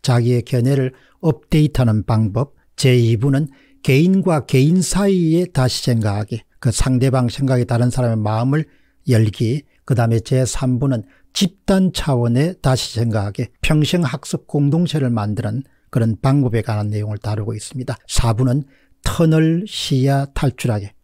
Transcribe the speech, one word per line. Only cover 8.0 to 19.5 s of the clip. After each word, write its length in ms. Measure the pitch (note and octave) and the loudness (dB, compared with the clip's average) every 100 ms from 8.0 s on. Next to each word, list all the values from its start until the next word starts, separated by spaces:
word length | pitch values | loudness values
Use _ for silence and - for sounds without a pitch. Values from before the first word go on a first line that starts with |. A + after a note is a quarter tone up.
| A#2+ A2 | -2 0
마음을 480 | G#2 A2 B2 D3 D#3 _ _ _ - | -2 0 0 -2 -4 _ _ _ 0
열기, 540 | A#2 A2 - A2+ C#3+ - _ | 2 2 0 -2 -2 -8 _
그 100 | - | -2
다음에 260 | A#2 A#2 A2+ | 0 2 0
제삼 580 | - C3 B2+ - C3 B2 | 0 -2 0 -2 -2 0
부는 260 | C#3 B2 - _ _ | -2 -2 -6 _ _
집단 600 | - F#3+ _ - F#3+ F#3 | -2 -2 _ 0 2 2
차원의 640 | - - B2+ A#2+ A#2+ D#3+ F#3 | -2 -2 0 2 2 0 -2
다시 320 | C3+ C3 - | -2 -2 -2
생각하기, 520 | A2 A#2 G#2+ G2+ G#2 G#2+ _ | -4 -2 -2 -4 -6 -8 _
평생학습 840 | - D#3 C#3+ F3+ D3+ C#3 - - - | 0 2 2 0 -2 -4 -8 -10 -4
공동체를 640 | D3 C#3+ D#3+ F3 D3+ C3 | 0 0 0 0 -2 -2
만드는 520 | A#2 G#2 G#2 G#2 A#2 C3+ _ _ | -2 -2 -4 -4 -6 -8 _ _
그런 260 | - A2+ A2 | 0 0 0
방법에 420 | C3+ C#3+ B2 A2 | 2 2 2 -2
관한 260 | G#2+ G#2 G#2 | -2 -4 -2
내용을 300 | G#2 G#2 G#2+ | -4 -6 -6
다루고 360 | A2 G#2+ G#2 | -6 -4 -6
있습니다. 420 | G#2 - C3+ B2 B2 - | -8 -10 -10 -10 -10 -4
사 260 | - A#2+ | 0 0
부는 320 | A2 C3 C3+ - _ _ _ | 2 0 0 -4 _ _ _
터널 600 | - - E3 D#3+ D#3+ | -6 0 2 4 2